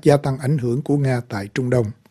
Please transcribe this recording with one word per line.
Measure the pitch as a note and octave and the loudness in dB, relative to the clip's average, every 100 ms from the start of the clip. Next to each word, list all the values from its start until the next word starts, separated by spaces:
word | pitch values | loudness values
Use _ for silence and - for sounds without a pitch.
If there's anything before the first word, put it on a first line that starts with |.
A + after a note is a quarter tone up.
gia | D3+ C#3+ | 4 4
tăng | C#3+ C3+ | 2 -4
ảnh | C3+ D3+ | -2 0
hưởng | A#2+ C3 | 0 -2
của | C#3+ C#3+ | -2 0
Nga | C3+ A#2+ - | 0 -2 -4
tại | G#2 G2+ | -8 -6
Trung | C#3 B2 | -4 0
Đông. | B2 G#2+ - _ | 0 0 -6 _